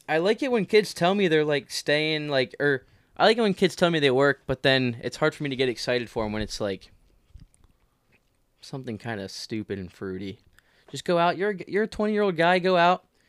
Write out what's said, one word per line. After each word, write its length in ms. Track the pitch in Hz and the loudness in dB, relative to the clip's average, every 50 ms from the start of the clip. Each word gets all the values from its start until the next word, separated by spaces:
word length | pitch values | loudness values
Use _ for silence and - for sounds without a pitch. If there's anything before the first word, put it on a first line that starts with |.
| _ - | _ -2
I 100 | 156 165 | 0 2
like 260 | 175 202 220 - 294 | 2 2 0 0 0
it 80 | 254 | 0
when 120 | 240 220 175 | 0 0 0
kids 280 | - 220 214 190 - - | 2 2 2 2 2 -2
tell 180 | - 170 180 202 | 0 0 2 2
me 100 | 208 190 | 2 2
they're, 180 | 165 160 151 151 | 2 4 2 2
like, 280 | 151 147 139 - - | 2 0 -2 -4 -6
staying, 560 | - - - 151 143 151 156 156 156 151 151 147 | -10 -6 -2 0 0 0 0 -2 -2 -4 -4 -2
like, 260 | 139 135 123 - - - | 0 0 0 -2 -2 -2
or 240 | 143 143 135 - - _ _ _ _ _ _ | 0 0 0 -2 -4 _ _ _ _ _ _
I 80 | - 170 | 2 4
like 120 | 214 226 233 | 4 4 4
it 20 | |
when 140 | 226 202 180 | 2 0 2
kids 200 | - 202 160 - | 2 0 0 0
tell 160 | - 180 170 | 2 0 2
me 80 | 170 151 | 2 2
they 140 | 143 135 | 2 4
work, 300 | 123 135 139 143 135 - _ | 4 4 4 2 2 0 _
but 160 | - 131 - | -8 -4 0
then 360 | - 135 135 131 127 123 113 120 | 2 2 2 2 2 -2 -4 -4
it's 140 | - 123 - | -8 -8 -4
hard 180 | - 151 156 - | -2 -2 -2 -2
for 80 | - | -4
me 80 | 151 139 | -6 -6
to 60 | 131 | -2
get 120 | 123 131 123 | -2 -2 -2
excited 400 | 113 - - 131 123 123 113 107 | -2 -4 -2 -2 -2 -2 -2 -6
for 160 | - 120 110 | -6 -6 -4
'em 60 | 107 | -4
when 100 | 107 110 | -4 -6
it's, 180 | 107 - - - | -6 -6 -6 -6
like, 320 | 107 98 95 90 - - _ _ _ _ _ _ _ _ - - - _ _ _ _ _ _ _ _ _ _ _ _ _ _ _ _ _ _ _ _ _ _ _ | -4 -6 -6 -8 -12 -20 _ _ _ _ _ _ _ _ -20 -20 -20 _ _ _ _ _ _ _ _ _ _ _ _ _ _ _ _ _ _ _ _ _ _ _
something 380 | - - 143 135 127 123 107 98 | -18 -14 -12 -12 -10 -10 -10 -10
kinda 300 | - 117 110 98 98 95 | -8 -8 -8 -8 -8 -10
stupid 500 | - - - - 117 107 101 - 101 98 | -12 -14 -12 -8 -8 -8 -8 -8 -8 -8
and 140 | 90 87 | -10 -12
fruity. 460 | - - 101 95 92 90 101 95 - - _ _ _ _ _ _ _ _ _ _ | -14 -12 -10 -10 -8 -8 -10 -12 -14 -14 _ _ _ _ _ _ _ _ _ _
Just 140 | - 135 - | -14 -8 -2
go 140 | 190 175 170 | 0 0 2
out. 180 | 170 175 156 | 2 2 0
You're 140 | 160 196 214 | 0 -2 -4
a 40 | 202 | -4
g-, 100 | 170 - - | -6 -6 -4
you're 140 | 180 202 220 | -2 -2 -2
a 40 | - | -2
twenty-year-old 480 | - - 214 214 214 208 208 196 170 | -2 -2 -2 0 0 0 0 0 2
guy. 220 | 156 165 175 185 180 | 2 2 4 4 2
Go 160 | 170 190 185 | 2 2 4
out. 280 | 170 170 175 180 - _ _ _ _ _ | 4 6 4 4 2 _ _ _ _ _